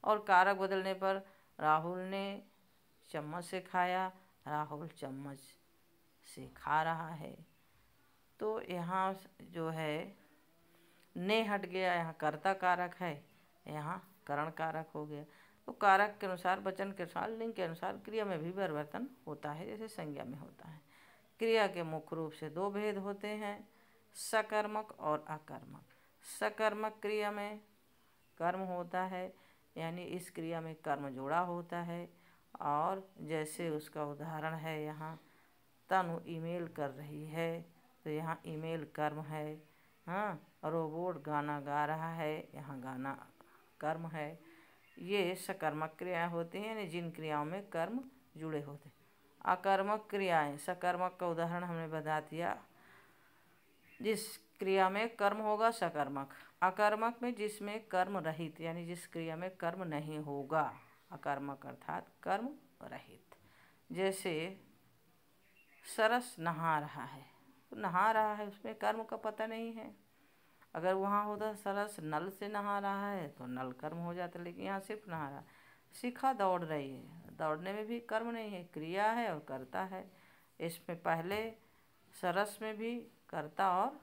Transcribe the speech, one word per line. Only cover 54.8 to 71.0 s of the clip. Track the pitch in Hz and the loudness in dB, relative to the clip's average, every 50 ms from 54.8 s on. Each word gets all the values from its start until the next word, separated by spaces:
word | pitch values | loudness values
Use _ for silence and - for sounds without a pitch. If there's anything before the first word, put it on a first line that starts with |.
| 190 185 | 8 6
में | 190 208 220 233 226 | 6 2 0 0 0
कर्म | - 208 202 208 214 | 4 4 4 4 4
होगा | 220 214 214 208 220 226 | 2 2 4 6 6 4
सकर्मक। | 226 - 190 170 - 147 143 135 143 139 139 139 - - - - - _ - | 4 4 0 0 2 0 0 0 0 -4 -6 -6 -10 -18 -18 -20 -2 _ 4
अकर्मक | 185 185 - 214 208 208 214 226 233 233 - 247 | 4 6 8 6 6 6 6 2 0 0 0 -2
में | 247 240 | -2 -2
जिसमें | 208 208 214 208 - 240 208 208 220 208 - | 0 -2 -4 -4 -4 -6 -4 -4 -6 -6 0
कर्म | - 185 185 190 202 190 | 4 4 4 4 2 0
रहित, | 156 160 156 147 170 156 156 - | 0 0 -2 -2 -4 -6 -4 -6
यानी | 160 165 165 175 170 | -6 -4 -4 -4 -4
जिस | 170 175 175 - - | -6 -6 -8 -8 -8
क्रिया | - 170 165 160 160 | -6 -4 -4 -4 -4
में | 160 180 185 190 | -4 -6 -8 -6
कर्म | - - 170 175 190 185 | -2 -2 -2 -2 -2 -4
नहीं | 165 156 143 151 156 156 151 | -2 -2 -2 -2 -4 -6 -6
होगा, | 151 143 143 143 139 131 156 160 147 131 107 - - - - _ _ _ | -4 -4 -4 -4 -2 2 4 4 4 4 0 -8 -18 -20 -20 _ _ _
अकर्मक | 180 - - 151 143 139 139 143 139 139 - | -14 -6 -2 -2 -2 0 -2 -6 -8 -8 -10
अर्थात | 135 127 - - - 151 180 - - - _ - | -12 -12 -10 -6 -4 -4 -4 -6 -8 -18 _ 0
कर्म | 175 185 202 226 269 302 - - - _ _ - | 0 0 2 0 -4 -8 -10 -18 -20 _ _ -14
रहित। | - - - - - - - - _ - - - - - - - - - _ _ _ | -12 -12 -12 -14 -16 -20 -20 -20 _ -20 -20 -20 -20 -20 -20 -20 -20 -20 _ _ _
जैसे | 165 170 190 190 190 190 - 190 160 151 160 185 196 190 - - - _ _ _ _ _ _ _ _ _ _ _ _ _ _ _ _ - - _ - - - | -2 2 2 2 2 0 -2 0 0 0 -2 -4 -6 -12 -18 -20 -20 _ _ _ _ _ _ _ _ _ _ _ _ _ _ _ _ -20 -20 _ -20 -20 -14
सरस | - - - 220 220 233 254 247 - - - | -8 2 6 6 8 8 6 2 -2 -6 -2
नहा | 160 170 165 156 165 165 156 151 | 0 0 0 2 4 4 4 4
रहा | 147 151 - 151 120 | 2 -2 -6 -8 -10
है, | - - 135 135 - - - - - - - - _ | -10 -10 -14 -18 -20 -20 -20 -20 -20 -20 -20 -18 _
तो | - 220 | -8 -4
नहा | 214 190 170 180 196 220 | -2 2 4 6 6 6
रहा | 226 220 214 214 208 | 6 6 4 4 2
है | 208 208 202 | -2 -4 -8
उसमें | 202 202 - 233 220 | -8 -8 -8 -8 -6
कर्म | 214 202 214 214 226 220 | 0 2 2 2 2 -2
का | 220 233 214 | -6 -6 -4
पता | - 220 214 - 220 | -4 -4 -2 -2 -4
नहीं | 226 226 226 226 226 226 | -4 -2 -6 -6 -6 -8
है। | 226 220 - 208 - _ _ _ _ _ _ _ _ _ _ _ _ - _ _ | -8 -12 -12 -14 -18 _ _ _ _ _ _ _ _ _ _ _ _ -20 _ _
अगर | 165 165 185 190 | 0 2 4 4
वहाँ | 190 | 4